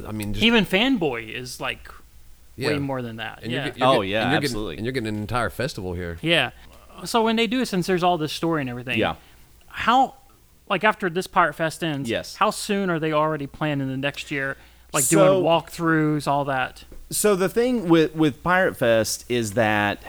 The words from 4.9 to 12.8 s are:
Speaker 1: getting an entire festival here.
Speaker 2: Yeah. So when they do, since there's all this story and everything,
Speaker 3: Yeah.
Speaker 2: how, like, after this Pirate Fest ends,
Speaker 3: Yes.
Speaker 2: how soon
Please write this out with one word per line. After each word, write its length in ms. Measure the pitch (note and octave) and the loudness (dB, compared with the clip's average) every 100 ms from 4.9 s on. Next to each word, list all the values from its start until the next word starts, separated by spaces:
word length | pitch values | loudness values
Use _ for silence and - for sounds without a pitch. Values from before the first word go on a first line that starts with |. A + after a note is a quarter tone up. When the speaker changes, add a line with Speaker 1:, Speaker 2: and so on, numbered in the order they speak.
Speaker 1:
getting 160 | C3 G#2+ | -4 -4
an 80 | G#2+ | -4
entire 320 | G#2 A#2+ A2+ | -4 -2 -2
festival 440 | - C3+ - F#2 | -4 -6 -6 -6
here. 240 | F2 F2 E2+ | -6 -6 -6
Speaker 2:
Yeah. 280 | D#3 E3 A#2+ - - - - - | 0 0 0 -6 -20 -20 -20 -14
So 180 | F3+ A#3+ | -2 0
when 140 | A3+ A3+ | 2 2
they 100 | A#3 | 0
do, 180 | B3+ | 0
since 220 | A#3+ F#3 E3+ | 0 -2 0
there's 160 | F3+ | 2
all 160 | F3+ F3 | 2 2
this 140 | D3+ | -2
story 280 | - E3 D#3+ | -2 -2 0
and 80 | C3 | -2
everything, 300 | B2 B2 A#2 | -6 -4 0
Speaker 3:
Yeah. 160 | F#2 D#2+ - - - - - | 0 -2 -12 -20 -20 -20 -16
Speaker 2:
how, 460 | - - B3+ B3+ - - _ _ _ - | -4 2 4 2 -2 -20 _ _ _ -4
like, 160 | G3 | 2
after 240 | G#3+ G#3 F#3 | 2 2 -2
this 180 | E3+ - | -4 -2
Pirate 280 | F#3+ E3 | 2 2
Fest 280 | - D#3+ - | 2 -4 -2
ends, 260 | E3 C#3 A#2+ | -4 -4 -2
Speaker 3:
Yes. 260 | F#2+ - - | -4 -4 -2
Speaker 2:
how 140 | G#3+ | -2
soon 400 | - - G3+ | -2 -2 -2